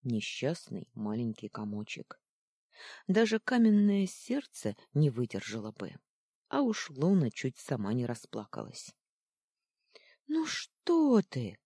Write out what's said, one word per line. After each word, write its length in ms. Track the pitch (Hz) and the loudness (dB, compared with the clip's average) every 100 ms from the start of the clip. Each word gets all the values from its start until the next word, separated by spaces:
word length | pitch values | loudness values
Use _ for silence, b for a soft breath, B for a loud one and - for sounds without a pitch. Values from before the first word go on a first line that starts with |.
Несчастный 840 | 131 113 - - 127 170 - 98 - | -2 -2 -4 -4 -4 -4 -6 -12 -12
маленький 540 | - 104 110 117 110 107 | -8 -6 -4 -4 -6 -12
комочек. 720 | - 104 104 104 - - - _ _ _ _ _ B B B _ | -10 -8 -8 -10 -12 -14 -20 _ _ _ _ _ B B B _
Даже 320 | 190 226 220 | 2 4 2
каменное 680 | - 247 226 208 208 202 190 | 0 4 6 6 6 4 0
сердце 720 | - - 262 - - 110 101 b | -4 -6 -6 -6 -8 -8 -8 b
не 160 | 143 151 | 2 2
выдержало 640 | 117 120 98 - 110 107 | 2 -4 -4 -8 -8 -8
бы. 200 | 107 98 - _ _ _ _ _ | -10 -12 -12 _ _ _ _ _
А 140 | - | 0
уж 280 | 269 214 - | 0 0 -6
Луна 400 | 135 156 196 135 | 0 4 4 2
чуть 260 | - 135 120 | 0 -6 -6
сама 340 | - 127 101 | -6 -4 -2
не 120 | 120 | -2
расплакалась. 920 | 120 117 - - 104 - - - - - _ _ _ _ _ _ _ _ b b b b _ | -2 -6 -8 -12 -10 -10 -12 -12 -18 -20 _ _ _ _ _ _ _ _ b b b b _
Ну 200 | 311 311 | -2 0
что 760 | - - _ - 339 302 233 | -4 -8 _ 2 4 8 6
ты? 360 | 190 - 113 101 | 4 -4 -6 -8